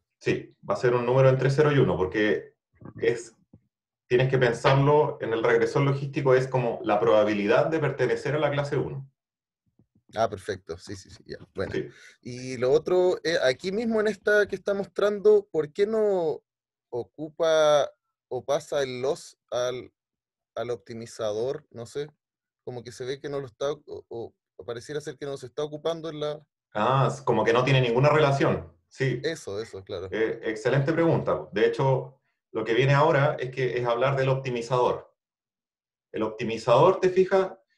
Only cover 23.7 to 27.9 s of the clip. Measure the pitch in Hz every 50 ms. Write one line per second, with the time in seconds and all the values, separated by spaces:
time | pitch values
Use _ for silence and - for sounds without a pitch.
23.7 | 156 147 _ - - - - - - 117 113 - _ _ _ _ _ - - 117
24.7 | 117 120 120 - 147 147 147 156 135 - 147 139 139 139 131 120 - - 151 151
25.7 | 151 151 147 160 170 165 156 165 151 151 147 147 147 147 _ _ _ _ _ _
26.7 | - 104 107 120 131 135 135 - - - - - 117 110 110 113 117 123 127 139
27.7 | 135 131 127 120